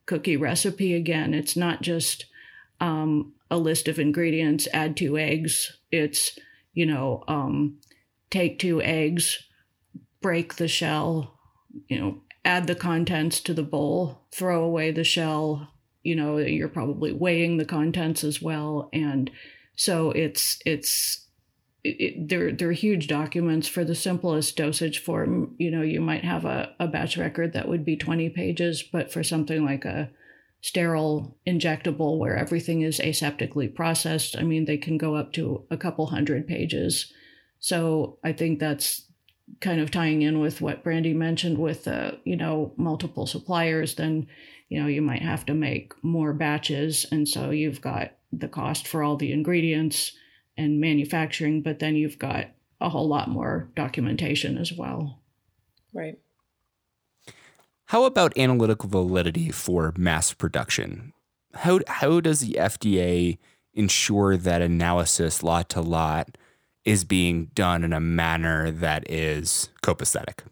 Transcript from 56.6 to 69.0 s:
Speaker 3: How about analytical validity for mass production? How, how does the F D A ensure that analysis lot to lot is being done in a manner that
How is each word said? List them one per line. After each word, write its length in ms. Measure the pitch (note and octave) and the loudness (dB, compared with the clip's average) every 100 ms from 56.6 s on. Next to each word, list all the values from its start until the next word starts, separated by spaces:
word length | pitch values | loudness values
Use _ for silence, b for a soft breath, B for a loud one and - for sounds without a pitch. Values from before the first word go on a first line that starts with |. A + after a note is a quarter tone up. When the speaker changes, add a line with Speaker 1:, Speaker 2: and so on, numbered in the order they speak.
| _ _ _ _ _ _ B B B B B _ - | _ _ _ _ _ _ B B B B B _ 0
Speaker 3:
How 180 | A3+ | 4
about 320 | C4 - D#3 C3 | 6 6 4 6
analytical 540 | C3 B2+ A2 G#2+ F#2+ | 4 6 4 2 2
validity 600 | G2 F2+ F#2 E2+ E2+ D#2+ | 2 4 4 2 0 -2
for 440 | - - F2 D#2+ F2 | -2 0 2 2 2
mass 380 | F2 D#2+ - | 2 2 0
production? 800 | - E2 C2+ - - G1+ - A#2+ - _ _ _ | -2 -2 0 0 -2 -4 -8 -14 -20 _ _ _
How, 260 | - F3 F#3 - | -2 4 4 2
how 320 | - D3 E3+ | 0 4 4
does 200 | D#3+ D3+ | 4 2
the 180 | A#2+ - | 0 0
F 200 | F#2+ - | 0 2
D 220 | A2 F#2+ | 2 4
A 380 | F2+ F2 F2 E2 b b b | 4 4 2 0 b b b
ensure 640 | - G2+ - - G2+ G2 F#2 | 0 2 2 2 4 6 4
that 240 | F2+ F2 | 4 2
analysis 800 | F2 E2+ F2 F2 F2 - E2 - | 4 4 4 2 2 2 2 0
lot 280 | E2+ E2+ E2+ | 2 2 0
to 100 | F2 | -2
lot 560 | E2 E2 D#2 D#2 - b b b b b | 0 2 2 0 -4 b b b b b
is 200 | - G#2 | 2 2
being 420 | F2 F#2 F2 E2+ D#2+ | 4 4 4 2 -2
done 280 | - F2+ E2+ | 0 2 2
in 120 | E2+ | 2
a 60 | D#2+ | 0
manner 680 | D#2+ E2+ E2 E2 E2 D#2 D#2+ | 2 2 2 2 2 0 0
that 400 | D#2+ E2 D2+ | 0 0 0